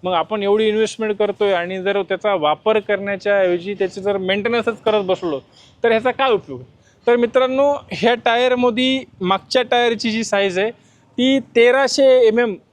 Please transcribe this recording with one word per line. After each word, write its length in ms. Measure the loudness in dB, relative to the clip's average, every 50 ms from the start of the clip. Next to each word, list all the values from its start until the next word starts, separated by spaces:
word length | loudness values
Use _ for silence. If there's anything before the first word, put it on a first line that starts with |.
मग 100 | -4 0
आपण 300 | -2 -2 -2 -2 -4 -4
एवढी 240 | 0 0 2 2 2
इन्व्हेस्टमेंट 500 | 0 2 0 -2 -2 -2 -6 -4 -6 -2
करतोय 360 | -2 -2 -2 0 _ 0 0
आणि 300 | 0 0 -2 -4 -8 -4
जर 200 | -4 -2 -2 -2
त्याचा 320 | -2 -2 -6 -2 -2 -2 0
वापर 440 | 2 2 0 0 0 _ 0 0 0
करण्याच्या 600 | 0 -2 -4 -4 -2 -6 -6 -4 -2 0 2 2
ऐवजी 360 | 2 2 0 -2 -4 -8 -4
त्याचे 260 | -4 -4 -4 -4 -6
जर 160 | -4 -2 -2
मेंटेनन्सच 640 | -2 -2 -2 -2 -2 -2 -2 -2 -2 -2 -4 -6 -2
करत 240 | -2 0 0 0 0
बसलो 360 | 0 -2 -2 -2 -6 -6 -6 -8 _ _ _ -20 _ _ _ 0
तर 60 | 0
ह्याचा 200 | 0 2 0 -2
काय 200 | -2 0 0 0
उपयोग? 300 | 0 -2 -2 -8 -16 -16 -16 -20 _ _ _ _ _ _ _
तर 100 | 0 2
मित्रांनो, 580 | 2 0 0 2 0 0 2 0 0 2 0 0 -2 -6 -12
ह्या 220 | -8 -2 0 0 0
टायरमध्ये 880 | 2 0 0 2 2 2 0 0 2 0 0 0 0 0 0 0 -2 -6 _ _ -6
मागच्या 420 | -2 -2 -2 -2 -4 _ -2 -2
टायरची 480 | 0 2 0 2 2 0 -2 -2 -4 -4
जी 140 | -4 -4 -4
साईज 340 | -2 -2 0 0 0 0 -2
आहे 120 | -2 -4 -4 _ _ _ _ _ _ _ _ 0
ती 200 | 0 2 2 0
तेराशे 880 | -2 0 _ 2 2 4 2 2 0 0 2 2 4 4 6 6 4
एम 120 | 4 4 2
एम 160 | -2 -2 -4 -8 _ _